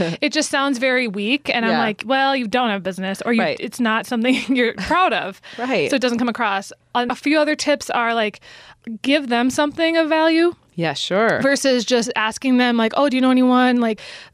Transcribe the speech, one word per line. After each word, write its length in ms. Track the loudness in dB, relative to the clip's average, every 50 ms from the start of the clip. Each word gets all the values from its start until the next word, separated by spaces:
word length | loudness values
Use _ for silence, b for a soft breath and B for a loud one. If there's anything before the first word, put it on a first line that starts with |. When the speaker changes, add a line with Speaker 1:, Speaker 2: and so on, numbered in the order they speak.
Speaker 1:
<laughs> 220 | 0 -2 -2 -2 -4
Speaker 2:
it 100 | -2 -2
just 160 | -2 -2 -2
sounds 280 | -2 -2 0 0 -2 0
very 280 | 0 0 0 0 -2 -2
weak. 420 | -4 -4 -2 -2 -2 -2 -2 -2 -2
And 100 | -2 0
I'm 60 | 0 0
Speaker 1:
Yeah. 60 | 0
Speaker 2:
like, 240 | 0 -2 -2 -6 -4
"Well, 280 | -2 0 0 2 2 0
you 120 | -2 -2 -2
don't 220 | -2 0 0 0
have 120 | -2 -2 -4
business, 380 | -6 -8 -6 -6 -6 -6 -6 -2
or 100 | 0 0
you, 80 | 2 2
Speaker 1:
Right. 140 | 0 -2 -4
Speaker 2:
it's 200 | -8 -10 -6 -2
not 260 | 0 0 0 0 -2
something 280 | -4 -4 -2 0 0 0
<laughs> 140 | 0 0 -2 0
you're 160 | 0 0 0 -2
proud 380 | -4 -4 0 2 2 2 2 0
of." 280 | -2 -4 -6 -10 -14 B B B B
Speaker 1:
Right. 320 | -6 -2 0 0 0 2
Speaker 2:
So 60 | 0
it 60 | 0 0
doesn't 160 | 0 -2 0
come 100 | -2 -2
across. 420 | -2 -2 -2 -2 -2 -2 -6 -8 -18 _ _ _ -4
Um, 160 | -2 -2 -2
a 40 | -4
few 220 | -4 -2 0 2 2
other 160 | 2 2 0
tips 360 | -2 0 -2 -2 -2 -2 -4
are, 240 | -2 -2 0 0 0
like, 260 | 0 -2 -2 -4 -10 B B B B B B B B -14 -14 -12 -8 -2
give 260 | 0 0 2 2 0
them 200 | 0 2 2 0
something 460 | 2 0 0 0 0 0 0 2 2
of 120 | 2 2 2
value 460 | 2 2 2 4 4 4 2 2 0 _ _ _ -6
Speaker 1:
Yeah, 180 | -4 -2 -2 -2
sure. 460 | -4 -4 -2 0 2 2 2 2 2 2
Speaker 2:
versus 420 | 2 2 2 2 2 0 0 0
just 260 | 0 0 0 0 -2 -2
asking 400 | -2 -2 -4 -4 -2 0 2 4 4
them, 180 | 4 4 2
like, 160 | 2 2 2 2
"Oh, 120 | 2 0 2
do 80 | 2
you 40 | 2 2
know 80 | 4
anyone?" 500 | 4 4 4 4 4 4 4 4 4 2
Like, 200 | 2 0 -2 B B B B B B B